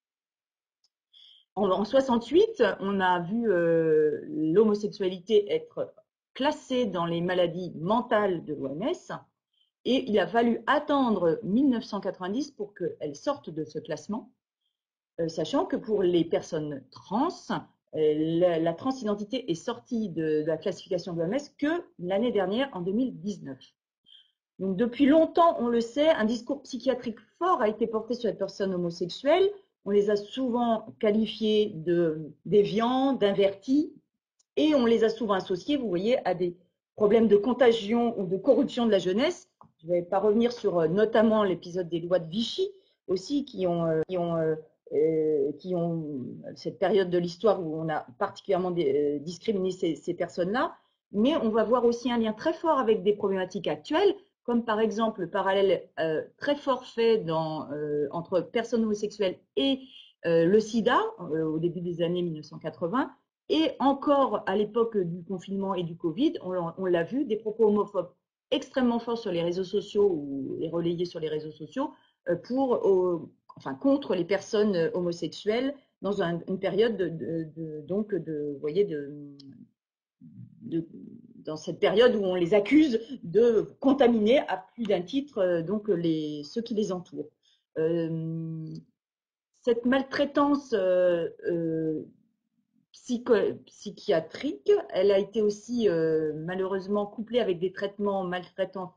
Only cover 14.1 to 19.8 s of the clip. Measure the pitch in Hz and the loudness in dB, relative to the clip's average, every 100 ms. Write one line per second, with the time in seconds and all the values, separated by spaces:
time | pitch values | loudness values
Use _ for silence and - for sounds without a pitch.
14.1 | 220 - _ _ _ _ _ _ _ _ | -10 -10 _ _ _ _ _ _ _ _
15.1 | - 165 170 156 277 381 240 - 202 180 | -6 -6 -4 -2 -2 -2 -4 -2 0 2
16.1 | 175 160 196 - 160 151 139 - - - | 2 2 -2 -4 -6 -6 -10 -14 -20 -6
17.1 | 208 320 320 - 175 - _ _ - 151 | -2 -2 -4 -8 -8 -8 _ _ 0 2
18.1 | 151 160 165 180 165 165 170 262 269 208 | 2 0 2 2 2 0 -2 -4 -4 -4
19.1 | 208 208 262 - 170 - 233 | -4 -4 -6 -4 -6 -6 -8